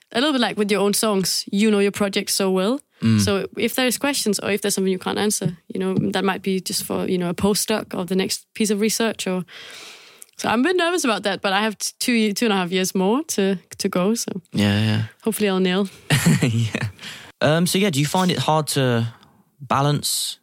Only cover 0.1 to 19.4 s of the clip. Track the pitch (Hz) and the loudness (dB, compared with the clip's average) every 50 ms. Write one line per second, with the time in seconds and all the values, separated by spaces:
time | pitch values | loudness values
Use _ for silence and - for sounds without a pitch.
0.1 | - - 262 311 285 254 240 202 - 196 214 196 208 190 196 208 202 - - 220 | -2 0 0 2 2 2 0 0 0 -2 0 0 2 2 2 2 2 2 0 0
1.1 | 208 190 185 - - - - - - 196 220 220 214 202 202 202 196 - 208 196 | 0 0 0 0 -2 -4 -4 -2 0 2 4 4 4 4 2 2 2 0 -2 -2
2.1 | 196 202 196 - - - 196 190 190 185 185 208 254 285 - _ _ _ - 113 | 0 -4 -2 -2 -2 0 0 2 2 2 2 0 -2 -2 -6 _ _ _ 2 4
3.1 | 110 107 - 104 101 95 185 - - - 220 233 - - 254 254 - - - 285 | 4 4 4 2 2 0 -2 -4 -4 -2 -2 -2 0 0 0 0 0 0 -2 -2
4.1 | 277 - - 214 196 - - - 196 208 - 202 - - 190 190 185 180 - 180 | -2 0 0 0 -2 -2 -2 -2 -2 -2 -2 -2 0 0 0 0 0 -2 -2 -4
5.1 | - - 196 214 208 - 294 277 180 - _ _ - 190 185 190 190 - - 196 | -2 0 0 0 -2 -2 -4 -4 -6 -6 _ _ -6 -4 -2 0 0 0 0 0
6.1 | 196 190 190 196 180 185 - 196 190 185 180 - 202 - - - 196 180 180 - | -2 0 0 0 -2 -2 -2 -2 -2 -2 -2 -4 -6 -6 -4 -4 -4 -4 -2 -2
7.1 | 185 180 180 175 175 - 196 196 214 185 - - 220 214 - - - - 185 170 | -2 -2 0 -2 -2 0 2 2 2 0 0 -2 -2 -2 -2 -6 -6 -6 -4 -2
8.1 | 185 190 190 220 - - - _ _ - 220 190 214 196 214 220 - - 233 220 | 0 0 0 -2 -4 -8 -8 _ _ -2 0 0 2 2 2 0 0 0 -2 -2
9.1 | 196 - - 196 185 185 175 - - - - - - - - - - - - - | -2 -4 -4 -2 -2 -2 -4 -8 -14 -20 -20 -18 -18 -18 -18 -20 -20 -20 -20 -20
10.1 | - - - _ _ - - - 220 233 254 339 381 359 339 330 359 349 - 254 | -20 -20 -20 _ _ -6 -2 0 0 2 2 2 2 2 2 0 0 0 0 0
11.1 | 214 190 208 208 190 - - 202 190 196 214 220 202 - - - - _ - - | -2 0 0 -2 -4 -2 -2 0 0 0 0 -2 -2 -4 -8 -10 -6 _ -2 0
12.1 | 247 226 220 214 196 - 247 226 196 190 180 170 185 185 190 185 - 196 185 190 | 2 2 2 2 0 0 0 2 2 0 0 0 0 0 0 0 0 0 2 2
13.1 | 226 277 330 - - - 196 190 196 180 - _ - - - 196 - 185 180 202 | 2 0 -2 -2 -2 0 0 0 0 -2 -6 _ -12 -6 -4 -2 0 2 2 2
14.1 | 226 226 - - - 185 - _ - - 101 101 101 107 107 107 107 110 110 110 | 0 0 -4 -6 -8 -10 -10 _ 0 2 2 2 4 2 2 2 0 0 -2 -4
15.1 | - _ - 226 214 - 214 202 190 185 185 180 180 190 208 190 - - - - | -8 _ -4 -4 -2 0 0 0 2 2 2 2 2 0 0 -2 -6 -16 -4 -2
16.1 | - 131 - 170 151 - - 127 110 117 117 110 - - - 107 - - - - | -2 2 4 4 4 4 2 2 2 0 0 0 -2 -4 -6 -6 -8 -12 -16 -16
17.1 | - - - - - _ - 139 156 165 180 175 - 190 202 208 151 131 151 147 | -16 -16 -20 -20 -4 _ 2 2 4 4 2 2 2 2 2 2 2 0 0 2
18.1 | - 185 185 180 151 - 135 - 156 156 151 - - 143 135 127 120 117 117 117 | 2 2 2 2 2 0 2 2 2 2 0 0 0 0 2 2 2 2 0 -2
19.1 | - - - _ _ _ | -6 -12 -20 _ _ _